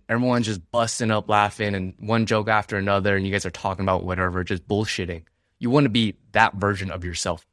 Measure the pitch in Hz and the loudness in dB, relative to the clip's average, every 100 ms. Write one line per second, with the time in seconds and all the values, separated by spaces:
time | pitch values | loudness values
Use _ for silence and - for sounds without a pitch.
0 | - 117 127 120 113 98 - 120 117 - | -2 0 2 2 0 -4 -2 -2 0 0
1 | 113 107 - 104 104 - 104 98 92 - | 0 0 2 4 4 0 -2 -2 -6 -8
2 | 107 113 110 110 110 107 - 101 98 98 | -2 0 2 0 2 0 0 -4 0 0
3 | 98 98 98 98 92 - 98 92 95 92 | 2 0 0 -2 -4 -6 -6 -2 0 0
4 | 90 90 92 90 90 92 - 104 110 - | -2 -2 -2 -2 -4 -6 -2 -2 -2 -4
5 | 90 82 - _ _ _ 120 143 139 117 | -6 -8 -14 _ _ _ 0 4 4 2
6 | 107 - _ 107 110 98 101 98 98 90 | 0 -2 _ 4 4 4 0 0 -4 -8
7 | 87 85 95 82 - | -8 -6 -4 -6 -10